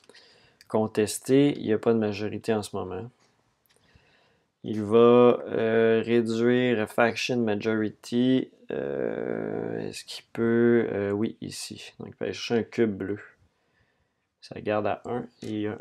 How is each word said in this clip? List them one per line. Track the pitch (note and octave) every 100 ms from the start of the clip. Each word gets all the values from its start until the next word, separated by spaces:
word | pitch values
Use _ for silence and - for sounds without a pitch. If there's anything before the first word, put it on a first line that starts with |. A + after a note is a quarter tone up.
| _ - _ _ _ _ -
contestée. | A2 A2 A2 G#2 - - C3+ C#3+ -
Il |
n'y | -
a | G#2+
pas | A#2
de | A2+
majorité | G#2+ G#2 G#2+ G2+ -
en | G#2+
ce | G2+ G2
moment. | F#2 F#2 A#2+ _ _ _ _ _ _ _ _ _ _ _ _ _ _ _
Il | A2+ G#2+
va, | G2+ A2+ A#2 B2 A#2+ - E2+
euh, | A2+ A2+ A2+ A2+ A2+
réduire | A2+ A#2+ A2+ A2+ A#2+ B2 B2 A2 G#2+
Faction | - A#2 A2+ - B2
Majority. | A2+ G#2 A2 A2 G#2+ - - A#2+ B2+ C3 - _ -
Euh, | C2+ C#2 C#2 A#1 A1+ A#1+ A1+ G#1+ A1 A1 A1+ G#1
est-ce | A1
qu'il | - - -
peut ? | - A#2 A#2 A#2+ A#2+ -
Euh, | G2 G2+
oui, | G2+ A2+ -
ici. | - - - - - -
Donc, | -
il |
peut | - -
aller |
chercher | F#2 - A#2
un |
cube | G#2 - A2+
bleu. | F#2+ G2 G2+ - _ _ _ _ _ _ _ _ _ _ _
Ça | - -
garde | G#2 G#2 G#2
à | -
un | - B3 - _
et | A2
il | G#2+
y | G#2
a | -